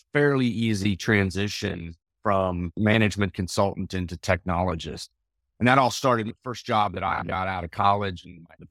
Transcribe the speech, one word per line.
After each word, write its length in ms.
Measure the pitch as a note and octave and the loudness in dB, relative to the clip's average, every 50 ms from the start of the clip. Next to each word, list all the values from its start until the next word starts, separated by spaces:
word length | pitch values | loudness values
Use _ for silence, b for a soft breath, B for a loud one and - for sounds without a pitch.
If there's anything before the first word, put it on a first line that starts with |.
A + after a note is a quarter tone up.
| _ _ - | _ _ 0
fairly 360 | D3 D3 D3 C#3 C3+ C3 A#2+ | 2 2 4 4 2 2 0
easy 480 | A2+ A2+ A#2 A2+ A2 G2+ F#2+ G#2 G2+ | 0 0 0 0 0 0 0 0 0
transition 1000 | E2+ - - A2 G2+ G2 F#2+ F2+ F#2+ G2+ G#2 - - - G2 F2+ - E2+ E2+ E2 - _ _ _ _ - | 0 2 4 4 4 4 2 0 -2 -4 -4 -4 -4 -4 -4 -4 -6 -8 -12 -14 -16 _ _ _ _ -2
from 500 | G#2+ G2+ F#2+ F#2+ F#2 F2+ F2 F2 F2 - | 0 2 2 2 0 0 -2 -4 -4 -2
management 560 | - G#2+ G#2+ G#2+ A2 A2 G#2+ F#2 G2+ G2+ F#2+ - | 0 2 4 4 4 4 2 2 0 -2 -2 -2
consultant 640 | - F#2+ F2 - - G2+ G2 F2+ - F#2+ E2+ - | -4 -6 -4 0 0 0 0 -2 -4 -8 -6 -6
into 240 | F#2 F#2 F2 F2+ E2 | -6 -6 -6 -6 -6
technologist. 920 | - - F#2+ F2 - F#2 F2+ E2+ F#2 F#2 F2+ E2 D2+ D#2+ C#2+ - - - _ _ _ _ _ _ _ _ _ - | -2 -2 -2 0 -2 -2 -2 0 0 -2 -2 -4 -6 -10 -12 -12 -14 -16 _ _ _ _ _ _ _ _ _ 0
And 100 | - B2 | 2 4
that 100 | B2+ C3+ | 4 4
all 140 | C3+ A#2+ - | 4 2 0
started 340 | - - C3+ B2 A2+ G#2+ | 0 2 2 2 2 0
the 80 | G#2+ A#2+ - - | -4 -8 -12 -12
first 240 | B2+ A#2+ - - | -12 -12 -10 -4
job 280 | - A#2 G#2+ G#2 G#2 G2+ | 0 0 2 2 0 0
that 100 | F#2+ F#2 | -4 -4
I 180 | F#2 F2+ - - | -2 -2 -4 -4
got 240 | F2+ F#2 F#2 F#2 | -4 -4 -4 -4
out 160 | F#2+ F#2+ F#2 E2+ | -4 -4 -6 -6
of 80 | E2+ | -6
college 540 | - - G#2 G2+ G2+ G2+ G#2 G2 F2+ E2+ - | -2 2 2 4 4 2 0 -4 -6 -8 -12
and 200 | - E2+ E2 D#2+ E2 D#2+ - | -16 -20 -20 -20 -20 -20 -20
the 80 | E2 E2+ | -16 -8